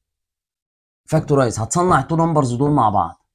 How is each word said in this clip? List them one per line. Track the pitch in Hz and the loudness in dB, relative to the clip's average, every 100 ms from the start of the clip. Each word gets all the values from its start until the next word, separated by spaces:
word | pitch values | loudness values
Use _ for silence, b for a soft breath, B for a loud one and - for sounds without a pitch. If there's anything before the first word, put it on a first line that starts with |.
| _ _ _ _ _ _ _ _ _ _ | _ _ _ _ _ _ _ _ _ _
فاكتورايز، | - 156 156 139 120 107 | -4 -4 0 0 0 -2
هتصنع | 110 175 180 151 | -4 0 2 2
التو | 127 165 | 0 -2
نمبرز | 165 151 127 | 0 0 0
دول | 120 147 | -2 0
مع | 143 110 | 2 2
بعض. | 98 85 - _ | 0 -2 -8 _